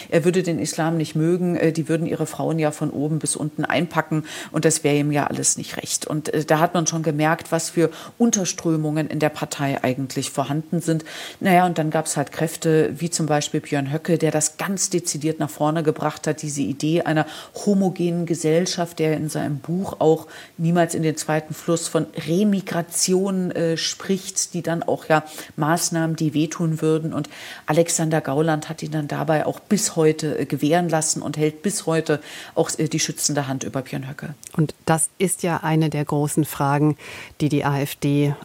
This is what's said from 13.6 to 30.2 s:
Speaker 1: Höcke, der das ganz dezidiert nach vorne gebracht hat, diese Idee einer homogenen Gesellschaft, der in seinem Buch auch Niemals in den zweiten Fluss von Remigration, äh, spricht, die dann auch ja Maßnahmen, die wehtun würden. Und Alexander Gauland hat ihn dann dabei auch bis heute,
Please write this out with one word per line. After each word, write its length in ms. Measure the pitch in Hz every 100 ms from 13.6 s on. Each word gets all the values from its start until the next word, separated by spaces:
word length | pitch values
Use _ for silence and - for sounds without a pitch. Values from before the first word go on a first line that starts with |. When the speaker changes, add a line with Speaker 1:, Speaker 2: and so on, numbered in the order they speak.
| - 147 135
Speaker 1:
Höcke, 280 | 156 - 160
der 100 | 156
das 280 | 151 - -
ganz 340 | 180 196 -
dezidiert 480 | 175 - 151 156 160
nach 100 | 151
vorne 320 | - 151 165
gebracht 460 | 156 - 151 - 160
hat, 160 | 143
diese 180 | 151 143
Idee 400 | - 139 156 170
einer 240 | - 156 151 - - - 208
homogenen 640 | 196 190 - 175 170 165
Gesellschaft, 720 | 160 156 160 180 - 170 -
der 160 | 156 151
in 140 | 151
seinem 300 | 151 - 139
Buch 360 | - 180 196 -
auch 280 | 156 160 - - - -
Niemals 360 | 165 175 170
in 80 | 170
den 140 | 160 151
zweiten 380 | - 156 156
Fluss 340 | 151 - 165 -
von 180 | 160 147 - 151
Remigration, 1200 | 175 214 196 - 170 170 - - 185 196 190 180
äh, 260 | - 165 160
spricht, 760 | - - - 190 - - -
die 80 | 175
dann 220 | 160 165
auch 220 | - - -
ja 180 | 151 - - - -
Maßnahmen, 640 | 151 165 - 165 160 160
die 160 | 160
wehtun 480 | 143 160 - 165 156
würden. 320 | 156 156 156
Und 160 | 120 151 - - - -
Alexander 540 | 156 165 - 160 156
Gauland 480 | 139 139 165 151 -
hat 160 | 156
ihn 80 | 151
dann 160 | 156 143
dabei 380 | 143 147 151 -
auch 160 | -
bis 340 | - 202 - 165
heute, 420 | 156 156